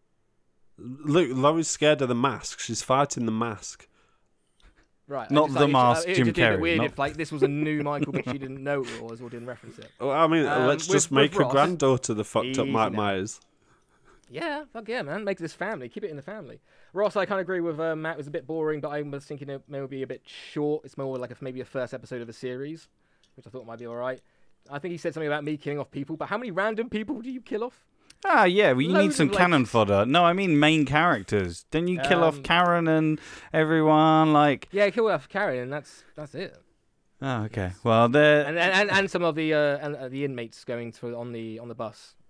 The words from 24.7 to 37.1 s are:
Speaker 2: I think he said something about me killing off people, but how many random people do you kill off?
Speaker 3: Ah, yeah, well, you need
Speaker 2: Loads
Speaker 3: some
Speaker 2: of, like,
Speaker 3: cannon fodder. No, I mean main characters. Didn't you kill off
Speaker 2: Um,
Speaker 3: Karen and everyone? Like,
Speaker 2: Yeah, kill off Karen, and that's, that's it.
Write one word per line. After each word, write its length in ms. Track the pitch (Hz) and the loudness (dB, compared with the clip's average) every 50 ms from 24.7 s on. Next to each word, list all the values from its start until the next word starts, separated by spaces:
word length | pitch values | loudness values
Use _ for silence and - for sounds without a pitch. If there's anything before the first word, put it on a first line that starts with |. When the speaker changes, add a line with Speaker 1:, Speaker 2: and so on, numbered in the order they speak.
Speaker 2:
I 80 | 139 143 | -12 -10
think 140 | 147 180 175 | -8 -8 -8
he 40 | 156 | -6
said 160 | - 170 151 | -6 -6 -4
something 140 | 160 160 147 | -4 -2 -2
about 160 | 147 151 147 | -2 -2 -4
me 140 | 151 156 147 | -4 -6 -6
killing 220 | - 143 147 147 | -6 -6 -6 -6
off 120 | 139 - | -6 -8
people, 240 | - 139 139 - 160 | -8 -10 -8 -8 -8
but 140 | 151 151 135 | -8 -6 -4
how 80 | 196 214 | -4 -6
many 120 | 254 233 | -6 -4
random 400 | 170 180 196 220 220 202 233 233 | -4 -2 -2 -2 -2 -4 -4 -4
people 320 | - 214 214 202 302 220 | -4 -4 -4 -6 -8 -8
do 80 | 226 262 | -8 -10
you 120 | 254 254 | -12 -12
kill 240 | - - 262 202 226 | -10 -8 -6 -6 -6
off? 180 | 254 - _ _ _ _ _ _ _ _ _ - | -8 -10 _ _ _ _ _ _ _ _ _ 0
Speaker 3:
Ah, 200 | 392 330 262 190 | 4 4 6 6
yeah, 260 | 185 180 202 208 160 | 6 6 6 6 6
well, 100 | 127 127 | 6 4
you 60 | 139 170 | 4 4
need 60 | 185 | 4
Speaker 2:
Loads 240 | 202 202 196 - - | 4 4 4 4 4
Speaker 3:
some 100 | 160 135 | 2 4
Speaker 2:
of, 60 | 202 | 4
like, 60 | 190 | 4
Speaker 3:
cannon 240 | 180 175 170 143 123 | 4 4 4 4 2
fodder. 400 | 107 - 117 107 98 101 98 104 | 4 2 2 4 4 4 4 4
No, 180 | 120 143 175 175 | 4 4 4 4
I 80 | 170 | 4
mean 260 | 175 190 196 180 156 143 | 4 2 2 2 4 4
main 280 | 147 151 160 156 147 | 6 6 4 4 2
characters. 800 | 127 139 151 165 175 151 110 95 - 110 101 95 87 85 - - _ | 2 2 2 4 4 2 0 0 -2 0 0 0 -2 -4 -8 -8 _
Didn't 180 | - 156 170 180 | -4 -2 -2 -2
you 100 | 180 165 | -2 -2
kill 240 | 135 139 185 170 170 | 0 2 2 4 4
off 140 | 160 143 143 | 2 2 0
Speaker 2:
Um, 60 | 135 | -2
Speaker 3:
Karen 440 | 202 175 175 180 175 175 175 165 160 | 0 2 4 4 4 4 2 2 2
and 320 | 160 156 160 156 156 151 - - - - - - | 2 2 2 2 0 -2 -6 -12 -20 -20 -12 -4
everyone? 800 | - 160 156 156 160 160 156 156 151 151 156 160 160 156 160 156 | 0 0 2 2 4 4 6 6 6 6 6 6 6 6 6 6
Like, 380 | 151 147 147 147 135 113 - - | 6 6 6 4 2 0 -4 -4
Speaker 2:
Yeah, 180 | - 202 208 202 | -2 0 0 2
kill 180 | 165 226 226 220 | 2 0 0 0
off 160 | 185 147 - - | 0 -2 -4 -6
Karen, 320 | - 196 208 185 131 127 | -6 -4 -2 -2 -2 -4
and 140 | 123 127 143 | -6 -6 -8
that's, 320 | 151 135 - - - _ _ _ | -10 -10 -14 -20 -20 _ _ _
that's 180 | - 151 - - | -16 -16 -14 -12
it. 220 | 147 190 - - - _ _ _ _ _ _ _ _ _ _ | -12 -12 -12 -14 -18 _ _ _ _ _ _ _ _ _ _